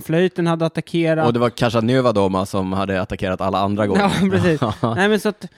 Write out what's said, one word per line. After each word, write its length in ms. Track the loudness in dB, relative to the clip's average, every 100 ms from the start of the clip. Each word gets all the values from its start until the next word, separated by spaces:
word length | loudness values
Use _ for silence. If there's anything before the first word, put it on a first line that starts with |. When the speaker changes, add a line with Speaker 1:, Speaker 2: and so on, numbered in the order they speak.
| 0
Speaker 1:
Vleuten 400 | 0 0 0 -2
hade 180 | 0 -2
attackerat. 600 | -4 -4 -2 0 2 2
Speaker 2:
Och 60 |
det 60 | 2
var 100 | 0
Kasanova 600 | 0 0 2 2 2 2
Doma 340 | 2 2 0 -2
som 280 | -4 -2
hade 280 | -2 -2 -2
attackerat 400 | -4 -4 -4 -2
alla 180 | -2 0
andra 280 | 0 0 0
gånger. 140 | 2
Speaker 1:
Ja, 280 | 2 0 0
<laughs> 20 |
precis. 300 | 2 0 0
Speaker 2:
<laughs> 200 | -2 -2
Speaker 1:
Nej, 280 | -2 0 2
men 100 | 0
så 100 | -2
att, 140 | -6
eh, 60 | -12